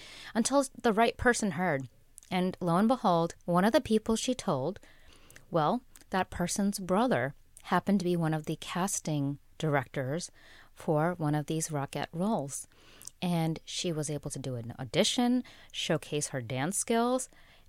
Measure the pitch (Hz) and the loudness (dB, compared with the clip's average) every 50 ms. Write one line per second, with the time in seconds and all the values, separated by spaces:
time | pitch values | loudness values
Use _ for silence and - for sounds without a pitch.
0 | - - - - - - - 220 226 - 254 285 269 - - - - 240 202 202 | -8 -16 -20 -18 -18 -4 -2 -2 0 2 2 2 2 0 -4 -2 0 2 4 4
1 | 233 233 - - - 254 233 - - 202 151 156 185 180 151 135 135 - - - | 4 2 2 2 2 2 2 4 0 -2 0 0 0 0 0 0 -2 -6 -12 -20
2 | - - - - - - - 185 180 185 180 - 190 175 165 180 208 226 262 240 | -20 -20 -20 -20 -10 -4 -2 0 0 0 -2 -2 0 2 4 4 4 4 2 2
3 | - 202 175 165 165 170 - - - - 170 175 185 220 240 311 - - 220 214 | 4 4 4 4 2 0 -4 -8 -4 0 2 4 4 6 4 4 4 4 2 2
4 | - - 226 220 - - 254 - - - 160 131 127 156 202 - - - - - | 2 2 0 0 0 -2 -4 -2 -2 -2 0 0 -2 -4 -6 -8 -14 -20 -20 -20
5 | - - - - - - - - - - - 170 151 156 196 247 - - - - | -20 -20 -20 -20 -20 -20 -20 -20 -12 -2 0 2 2 2 2 0 -4 -8 -18 -20
6 | - - - 190 185 - - - 175 175 - - 202 202 202 - 190 170 180 196 | -10 -4 -2 -2 -2 -2 -2 -4 -2 -2 0 0 0 0 -2 -2 -2 0 2 2
7 | 240 262 190 123 120 139 - - - - - - - - 185 180 - - 196 202 | 4 4 2 2 0 -2 -4 -8 -16 -20 -20 -20 -4 0 0 2 4 4 2 2
8 | 175 175 180 170 165 156 156 156 151 - 160 - - - - 180 180 202 - - | 2 2 0 2 2 0 0 -2 -2 -4 -6 -6 -8 -6 -4 -2 -2 -2 -2 -4
9 | - - 151 147 139 139 147 - - - - - - 156 143 143 123 - - 147 | -4 -2 -2 0 0 -2 -2 -6 -10 -16 -8 -4 -2 0 0 0 0 -2 -4 -6
10 | 131 127 139 170 - - - - - - - - - - - - - - 160 147 | -4 -4 -4 -4 -6 -8 -14 -20 -20 -20 -20 -20 -20 -20 -20 -8 -2 0 2 2
11 | 156 175 180 175 160 147 147 151 147 - 160 160 160 - 156 143 135 - - 147 | 2 2 0 -2 -2 0 0 0 -2 -2 -4 -4 -4 -4 -4 -4 -4 -4 -6 -6
12 | 143 - - 160 180 208 226 175 139 139 - - - - _ - - - - - | -8 -6 -4 -2 -2 0 0 -2 -2 -4 -8 -10 -12 -16 _ -20 -20 -20 -20 -20
13 | - - - _ - 180 175 165 160 160 160 - - - - - - 185 160 151 | -20 -20 -10 _ -2 0 0 0 0 0 -2 -4 -8 -10 -8 -6 -4 -4 -2 -2
14 | 147 143 151 143 - 147 - 143 131 135 127 120 113 117 - - 131 113 - 156 | -4 -4 -6 -6 -8 -8 -10 -8 -8 -6 -6 -6 -8 -10 -10 -10 -10 -2 2 2
15 | 202 - - - 247 240 247 254 247 - - - - - - - - - 170 151 | 2 4 2 2 2 2 2 0 0 -4 -12 -20 -20 -14 -10 -6 -2 0 0 0
16 | - - - 147 147 - - 135 120 110 131 127 135 165 202 - - - 233 226 | 0 -4 -4 -4 -4 -4 -4 -6 -6 -4 -4 -2 -2 -2 -2 -4 -2 0 0 2
17 | 233 240 254 254 254 - - - - - - - - | 2 2 0 -2 -4 -6 -12 -20 -20 -20 -20 -20 -20